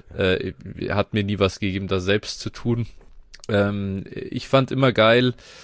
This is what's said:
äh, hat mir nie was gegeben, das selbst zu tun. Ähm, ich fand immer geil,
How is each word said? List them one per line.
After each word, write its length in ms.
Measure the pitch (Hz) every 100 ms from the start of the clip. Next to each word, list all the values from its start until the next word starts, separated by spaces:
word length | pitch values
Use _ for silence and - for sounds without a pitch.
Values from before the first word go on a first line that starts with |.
| - -
äh, 360 | 95 92 95 - - - -
hat 240 | 101 101
mir 100 | 110
nie 140 | 101 101
was 220 | 95 -
gegeben, 280 | 101 95 98
das 180 | 95 90
selbst 340 | 104 - -
zu 100 | -
tun. 380 | - 120 117 113 - - - - - -
Ähm, 560 | 104 101 101 98 95 -
ich 380 | - - - -
fand 240 | 135 131
immer 220 | 127 135
geil, 400 | 107 110 117 123 120 - -